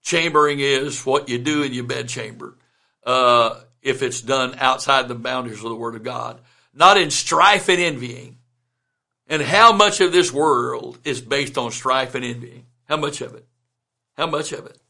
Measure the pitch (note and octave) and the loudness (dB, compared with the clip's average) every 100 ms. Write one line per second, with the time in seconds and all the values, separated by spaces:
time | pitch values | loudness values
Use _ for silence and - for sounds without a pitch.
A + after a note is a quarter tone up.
0 | - E3+ E3 D3+ D3 C#3+ C#3 C3+ C#3+ - | 0 0 2 2 2 2 0 0 -2 -6
1 | C3 C#3 C#3+ A#2+ B2+ D3+ C#3+ B2 B2 C3 | 0 -2 0 -4 -2 -2 -2 -6 -6 -8
2 | B2 B2 A2 B2 C3 _ _ _ _ _ | -8 -10 -12 -14 -20 _ _ _ _ _
3 | A#2+ B2+ B2 A#2+ A2+ - _ _ C3+ B2+ | -2 2 4 4 2 -2 _ _ -6 -4
4 | B2+ - A2+ C3+ B2+ B2 C3 C3 - C3+ | -4 -6 -4 -2 -2 0 0 0 0 0
5 | B2 A#2 B2 B2+ B2 G#2+ A2+ A2+ A#2 A2+ | 0 -8 -6 -6 -6 -10 -10 -8 -8 -10
6 | A#2+ A#2+ A#2+ A#2 _ _ _ C3+ F3 G3+ | -10 -10 -10 -14 _ _ _ 6 6 6
7 | D#3+ - - D#3+ F#3+ G#3 - F3+ E3+ C#3 | 2 -2 -2 4 4 4 2 0 0 -4
8 | A#2+ A#2 - - _ _ _ _ _ _ | -10 -14 -20 -20 _ _ _ _ _ _
9 | _ _ _ D#3 C#3+ F#3+ A#3 G3+ G#3 - | _ _ _ -4 0 6 6 8 2 4
10 | F3+ F3 E3 C3 D#3 B2+ B2 B2 A#2+ A#2+ | 2 4 2 0 2 2 -2 -6 -10 -12
11 | D3+ A#2+ A#2+ C#3 B2+ - A#2+ - C3 C3 | -8 -8 -4 -4 -2 -6 -6 -6 -2 0
12 | B2+ B2+ B2 A#2+ A#2+ A#2+ _ _ _ D3+ | -2 -6 -8 -10 -14 -20 _ _ _ -4
13 | D3+ - B2 A2+ _ _ _ _ _ _ | -4 -6 -12 -14 _ _ _ _ _ _
14 | _ - D#3+ D3 D3+ C#3+ - - _ | _ -8 -4 -4 -6 -10 -14 -20 _